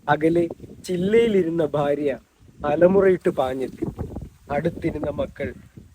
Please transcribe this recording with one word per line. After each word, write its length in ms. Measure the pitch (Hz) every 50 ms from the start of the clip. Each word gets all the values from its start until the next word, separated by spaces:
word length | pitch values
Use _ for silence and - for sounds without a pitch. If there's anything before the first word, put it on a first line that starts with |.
| -
അകലെ 380 | 147 151 156 156 165 170 170 170 170 - - - - - - -
ചില്ലയിലിരുന്ന 800 | - 185 175 180 196 220 233 233 233 208 190 170 165 165 165 156 147 147
ഭാര്യ 340 | 147 143 143 143 143 151 139 127 117 _ _ _ _ - - - - - 147
അലമുറയിട്ട് 640 | 147 156 175 180 196 196 190 196 185 165 - 180 - 156
പാഞ്ഞെത്തി. 460 | 135 127 131 135 127 120 - - - - - - - - - - - - _ _ _ - 143
അടുത്തിരുന്ന 540 | 147 156 170 160 - - 160 151 151 151 151 139 143
മക്കൾ 280 | 135 - - - 143 127 120 - - - - - - -